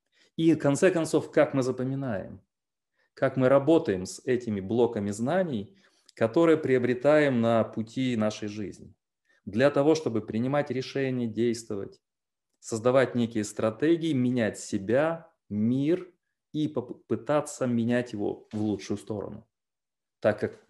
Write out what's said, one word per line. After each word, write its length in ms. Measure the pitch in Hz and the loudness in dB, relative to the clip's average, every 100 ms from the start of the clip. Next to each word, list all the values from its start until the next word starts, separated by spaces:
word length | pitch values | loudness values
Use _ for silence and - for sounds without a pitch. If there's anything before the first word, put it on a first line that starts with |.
| _ _ _ - | _ _ _ 0
И, 160 | 165 | 2
в 40 | 151 | 4
конце 320 | 143 139 190 | 2 4 4
концов, 400 | 180 156 156 - | 2 2 0 0
как 220 | 160 143 | 2 2
мы 100 | 139 | 2
запоминаем, 800 | 127 127 127 135 135 98 - 98 _ _ _ _ _ _ _ | -2 -2 -4 -4 -4 -6 -8 -16 _ _ _ _ _ _ _
как 240 | - 135 131 | -4 -2 2
мы 120 | 127 | 4
работаем 560 | 139 135 165 160 95 92 | 6 6 4 4 -2 -4
с 160 | - 131 | -8 -2
этими 340 | 123 113 101 | -2 -2 -6
блоками 500 | 95 113 117 117 101 | -2 2 2 0 -4
знаний, 640 | 104 123 180 175 113 98 _ _ _ _ - | -4 -2 -2 -2 -4 -8 _ _ _ _ -2
которые 420 | 113 170 165 156 | 0 4 4 4
приобретаем 840 | 131 127 120 123 143 151 143 123 | 2 2 2 0 4 4 4 2
на 220 | 117 113 | 2 2
пути 520 | 107 - 110 131 127 117 | 2 -4 -8 -4 -2 0
нашей 300 | 107 - 107 | -2 -2 -8
жизни, 440 | 107 95 - - _ _ _ _ _ - | -8 -10 -12 -20 _ _ _ _ _ -6
для 240 | 107 143 | 2 2
того, 240 | 143 147 156 | 4 4 2
чтобы 260 | 151 110 | 0 -4
принимать 500 | - 110 127 147 143 | -4 -4 -2 -2 -2
решения, 560 | 127 127 139 135 127 117 | -4 -6 -4 -2 -2 -4
действовать, 760 | 107 120 113 - 101 101 - _ _ _ _ _ _ | -2 -2 -2 -6 -10 -10 -14 _ _ _ _ _ _
создавать 560 | - 113 123 135 123 123 | -8 -2 2 4 2 0
некие 280 | 113 110 | -2 -2
стратегии, 680 | 104 - 110 107 151 170 160 | -4 -2 -4 0 0 0 0
менять 460 | 135 123 123 104 - | 0 0 0 -2 -4
себя, 720 | - 104 95 127 160 165 - _ - | -6 -4 0 0 0 -4 -12 _ -8
мир 640 | 104 113 131 143 - - _ _ _ _ | -2 0 0 0 -2 -4 _ _ _ _
и 140 | 151 151 | -4 -4
попытаться 1000 | 127 - - - 110 - 147 143 - 127 | -4 -8 -10 -6 -6 -2 -2 -2 -4 -2
менять 460 | 117 113 120 120 | 0 0 0 -2
его 340 | 104 - - - | -4 -6 -6 -8
в 100 | 107 | -4
лучшую 360 | 107 98 - 101 | -2 -2 -4 -8
сторону, 500 | - 107 92 - - _ _ _ _ _ _ _ | -6 -8 -8 -12 -20 _ _ _ _ _ _ _
так 200 | 110 101 | 0 0
как 240 | 107 - | -2 -6